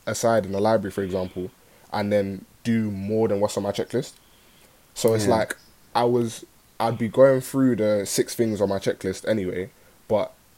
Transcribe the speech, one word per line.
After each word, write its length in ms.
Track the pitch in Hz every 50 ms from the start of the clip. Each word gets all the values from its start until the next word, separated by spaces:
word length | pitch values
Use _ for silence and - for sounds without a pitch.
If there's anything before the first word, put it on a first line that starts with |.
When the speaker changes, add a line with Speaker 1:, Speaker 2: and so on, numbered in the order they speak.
| -
Speaker 1:
aside 400 | 113 107 - - 113 113 107 90
in 60 | 92
the 80 | 98 98
library, 300 | 104 110 113 107 98 95
for 100 | - 98
example, 480 | 98 90 95 92 92 92 - 92 90 92 - _ _ _ - - - -
and 200 | - 104 101 104
then 320 | 104 104 98 98 95 92 - - _ _ -
do 260 | 120 113 113 110 104
more 380 | 101 95 98 104 110 110 113 107
than 120 | 101 101
what's 160 | 104 101 -
on 60 | 104
my 100 | 101 101
checklist. 400 | - - - - - 127 - - - - _ _ _ _ _ _ _ _ - _ _ _ _ _ -
So 200 | - - 113 113
it's 100 | 107 104
Speaker 2:
Yeah. 100 | 120 113
Speaker 1:
like, 200 | 110 101 - - - - - - _ _ _ -
I 100 | 117 120
was, 400 | 120 123 123 120 113 - - - - _ _ _ _ _ -
I'd 180 | 110 117 120 104
be 100 | 117 104
going 320 | - 127 135 135 131 131
through 360 | - - - 135 131 127 120
the 280 | 98 107 107 107 101 95
six 280 | - - - - - -
things 260 | - 117 110 107 95
on 80 | 101 98
my 100 | 98 95
checklist 480 | - 123 - - - 95 92 - - -
anyway, 420 | 110 107 92 90 82 90 95 - - _ _ - _ _ _
but 260 | - 110 98 - - - _ _ _ _